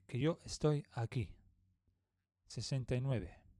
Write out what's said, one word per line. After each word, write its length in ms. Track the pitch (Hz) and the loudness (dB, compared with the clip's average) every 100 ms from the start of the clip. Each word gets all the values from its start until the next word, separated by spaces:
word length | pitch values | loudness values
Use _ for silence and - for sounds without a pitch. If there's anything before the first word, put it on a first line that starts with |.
| - | -6
que 100 | 123 | 0
yo 220 | 147 175 - | 2 0 -4
estoy 400 | - 151 147 - | 0 2 2 0
aquí. 360 | - 117 131 104 - - _ _ _ _ _ _ _ _ _ - | -4 -2 -2 -4 -6 -20 _ _ _ _ _ _ _ _ _ -12
Sesenta 500 | - 110 139 123 127 | -6 -2 -2 0 0
y 60 | |
nueve. 420 | 135 123 92 - - - | 2 0 -2 -10 -20 -20